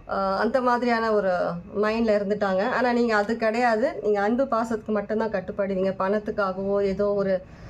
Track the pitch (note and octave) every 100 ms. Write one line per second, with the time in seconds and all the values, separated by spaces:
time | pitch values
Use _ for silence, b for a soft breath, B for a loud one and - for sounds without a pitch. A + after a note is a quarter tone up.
0 | - G3 G3 G3 G#3+ C4 B3 A#3+ A#3+ A3+
1 | A3+ G#3 F#3+ F3+ F3 F3 - G3 G#3+ A3+
2 | A3+ G#3 G3 G#3 G3+ F#3+ A3+ A3 B3 A#3+
3 | A#3+ G#3+ G#3 A#3 A3+ A3+ B3 G#3+ C#4 G#3
4 | G#3 G3+ G3+ A#3+ C4+ A3+ A#3 A3 G#3+ G#3+
5 | G3+ A3 A3 G3 F#3 G3+ G3 F#3+ F#3+ F#3+
6 | F#3+ G#3+ G#3+ G#3 F#3+ F#3 G3 G3+ G3+ F#3+
7 | G3+ G3+ G3 F#3 - B B